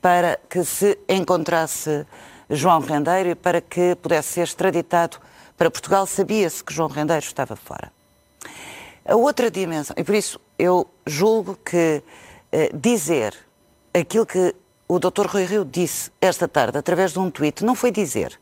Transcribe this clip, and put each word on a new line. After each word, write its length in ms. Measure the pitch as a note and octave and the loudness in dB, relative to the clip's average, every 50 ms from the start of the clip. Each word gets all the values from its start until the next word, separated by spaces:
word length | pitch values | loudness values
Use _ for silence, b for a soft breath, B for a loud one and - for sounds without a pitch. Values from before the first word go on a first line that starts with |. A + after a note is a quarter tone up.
para 400 | - F3+ F3 F3 F3 F3 - - - _ | 4 4 4 4 4 2 0 -2 -6 _
que 160 | - F3+ E3+ | -4 -4 -2
se 340 | - - - G3 G#3 G3 - - - | -2 -2 0 2 2 2 0 0 -2
encontrasse 960 | F#3+ F#3+ F3 D3 F3+ E3+ D#3 C#3+ E3+ E3 D#3+ D#3 - - - D#3 D3+ C#3+ D3 B B B B B B B B B | 0 0 2 2 0 0 2 0 0 0 0 -2 -6 -8 -4 -4 -4 -4 -6 B B B B B B B B B
João 300 | - D3 C3+ F#3 E3+ D#3+ | -4 0 2 4 4 4
Rendeiro 500 | C3+ C#3 D#3 D3 D3 D#3 F3 F#3+ F#3+ F3 | 2 0 -2 -2 0 2 0 2 0 -2
e 40 | E3+ | -4
para 240 | E3+ - F3+ E3+ E3+ | -2 0 0 0 0
que 340 | E3 _ - F3 F3 F3+ F3 F3 | -2 _ -2 0 2 2 2 0
pudesse 300 | - F#3+ E3+ D3+ C#3+ - | 0 0 0 0 0 -2
ser 100 | - E3+ | -4 -4
extraditado 760 | F3 D#3+ - - F3 F#3+ E3 E3+ D#3+ - - E3+ E3+ E3 - - B B B B B B B | -4 -4 -2 -2 0 0 0 0 -2 0 2 2 2 0 -4 -12 B B B B B B B
para 140 | _ E3+ D#3+ | _ 0 0
Portugal. 340 | - - - - G3 G3 G3 | 0 -2 -2 0 2 2 2
Sabia-se 600 | F#3+ - - G3 E3 G#3 A3 G3 E3 - - - | 0 -2 -2 -2 0 2 0 0 0 -2 -8 -12
que 100 | - D3+ | -10 -4
João 140 | D3+ E3 D3+ | -2 -2 -2
Rendeiro 360 | C#3 D3 D3+ D#3 E3+ D3+ - | -2 -2 0 0 0 0 -2
estava 300 | - - - C3 - A2 | -6 -6 -6 -6 -6 -6
fora. 380 | - - - - - - - _ _ _ _ _ _ _ _ _ _ B B B B B B B B B B B B B | -14 -14 -16 -14 -14 -14 -18 _ _ _ _ _ _ _ _ _ _ B B B B B B B B B B B B B
A 80 | - - | 2 2
outra 380 | A3+ A#3 D4 D4 - B3 A3+ | 4 4 4 2 2 -2 -2
dimensão, 420 | F3+ F#3 F#3+ F3+ E3 D#3 C#3+ - - | -2 -4 -4 -4 -4 -6 -6 -6 -6
e 60 | - | -8
por 140 | E3 - D3 | -2 0 0
isso 240 | G#3+ F#3+ - - - _ _ _ _ | 0 0 -2 -10 -12 _ _ _ _
eu 320 | - F3+ F3+ F3+ - - _ _ _ | 2 4 4 2 2 -2 _ _ _
julgo 500 | - D3+ C#3+ F#3 A3 A3 A3+ F#3+ F3 F#3+ - _ | -8 -2 2 2 4 4 2 0 -4 -10 -12 _
que, 380 | - - F3 E3 D#3+ D#3 C#3+ B B B B B B B B B B | -2 0 2 2 2 2 0 B B B B B B B B B B
eh, 220 | - D#3+ D#3 - - | 0 0 0 0 -2
dizer 640 | D3+ C3 A3+ A#3+ G#3+ C#3+ D3 E3+ C#3 A2 G#2 - - - _ _ _ _ _ _ _ _ _ _ | 0 0 2 2 2 0 0 0 0 0 -2 -6 -10 -20 _ _ _ _ _ _ _ _ _ _
aquilo 320 | F3 E3+ - - A3 A3 | -2 -2 0 0 0 0
que 260 | - - F#3+ F#3 F3+ - - _ _ _ _ _ _ | 0 0 0 2 2 0 -4 _ _ _ _ _ _
o 100 | F3 F3+ | -2 0
doutor 280 | F3+ F#3 F3+ - G#3 | 0 0 0 0 -2
Rui 180 | - - G3+ F#3 | 0 0 -2 -2
Rio 200 | E3+ G3+ G#3+ F#3+ | 0 0 -2 -2
disse 460 | C3+ C3 - F3+ D#3 - - - - _ _ | -2 -2 -2 -2 -2 -2 -8 -10 -12 _ _
esta 280 | - F#3+ E3 - F3 C#3 | 2 2 2 2 -2 -2
tarde 280 | _ D3+ B2+ G#2+ A2 | _ 2 0 2 0
através 360 | C#3+ C#3 - F3 E3+ F#3+ F#3 | -2 0 0 2 2 2 0
de 80 | D3+ F3+ | 0 -2
um 100 | F#3+ F3+ | -4 -4
tweet, 340 | C#3 - C#3+ D3+ C#3+ - - | -2 -2 -2 -2 -2 0 0
não 120 | A3+ B3 | 0 0
foi 160 | - - B3 | 2 0 0
dizer 460 | G3 G#3+ G3+ C#3+ - A2+ E2+ - - _ | 0 0 -4 -2 -2 -4 -4 -6 -8 _